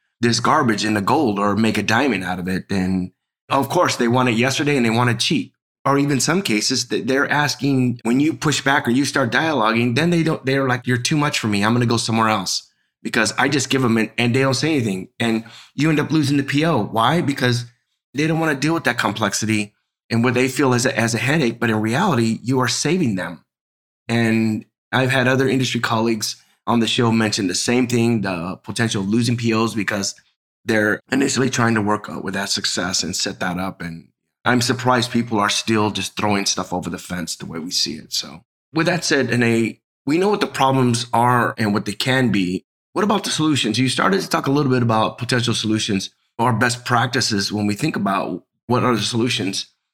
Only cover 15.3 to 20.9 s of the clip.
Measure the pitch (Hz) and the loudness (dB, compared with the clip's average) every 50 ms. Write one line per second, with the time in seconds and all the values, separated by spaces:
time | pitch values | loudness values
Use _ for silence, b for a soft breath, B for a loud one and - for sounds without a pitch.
15.3 | 113 110 113 B B B B B B - 139 160 160 147 147 - - 160 147 123 | 0 0 -2 B B B B B B 0 2 2 2 2 0 0 0 0 2 2
16.3 | 143 143 135 - 127 139 151 170 165 123 104 - - 110 110 120 147 175 175 123 | 2 0 0 0 0 0 2 2 2 0 0 0 0 2 2 4 4 2 0 0
17.3 | 139 - - 123 120 120 120 - _ _ _ _ _ _ _ _ - 131 151 160 | -2 0 2 2 2 0 -2 -6 _ _ _ _ _ _ _ _ -4 -2 0 0
18.3 | 165 156 165 160 151 131 127 151 165 165 - 135 120 - - 110 101 98 110 101 | 0 0 0 0 -2 0 0 0 0 0 0 -2 -2 0 0 -2 0 0 -2 -2
19.3 | - - - 107 110 107 104 101 _ _ _ _ _ _ _ - 117 117 113 127 | -2 -2 -2 0 0 0 -2 -4 _ _ _ _ _ _ _ -4 -2 0 2 2
20.3 | 120 123 127 131 131 - 147 131 123 120 120 131 | 2 2 0 0 0 0 2 2 2 2 0 0